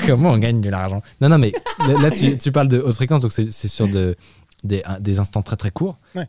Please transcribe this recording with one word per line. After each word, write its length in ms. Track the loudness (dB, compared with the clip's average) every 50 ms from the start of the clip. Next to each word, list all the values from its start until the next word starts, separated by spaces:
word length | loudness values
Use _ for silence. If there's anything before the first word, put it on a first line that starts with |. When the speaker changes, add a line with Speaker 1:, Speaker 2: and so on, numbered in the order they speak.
| 0
Speaker 1:
comment 240 | 2 2 4 4 2
on 80 | 2 2
gagne 220 | 2 2 0 0
de 80 | 0 -2
l'argent ? 320 | -2 -4 -4 -4 -6 -6 -8 -12 -4 _
Non, 60 | 2 4
non, 80 | 6 4
mais 140 | 4 2 0 -4 -8 -10 -4 0 0 2
là, 60 | 4 4
là, 80 | 4 2
tu, 260 | 2 2 0 0 0
tu 160 | 0 -4 0
parles 160 | 0 2 2 2
de 100 | 2 2
haute 140 | 2 0 0
fréquence, 280 | 0 0 0 0 0
donc 100 | 0 0
c'est, 180 | -2 -2 -4 -4
c'est 180 | -6 -8 -8 -8
sur 200 | -2 -2 -2 0
de, 280 | 2 0 0 0 -2 -4 -10 -20 -20 _ _ _ -20 _ -6
des, 180 | -4 -4 -4 -4
un, 160 | -8 -10 -6
des 200 | -2 -2 0 0
instants 220 | 0 -2 -2 -6
très, 140 | -4 -4 -6
très 140 | -6 -6 -8
courts. 280 | -4 -4 -6 -6 -6 -10 _ _ _
Speaker 2:
Ouais. 140 | -10 -10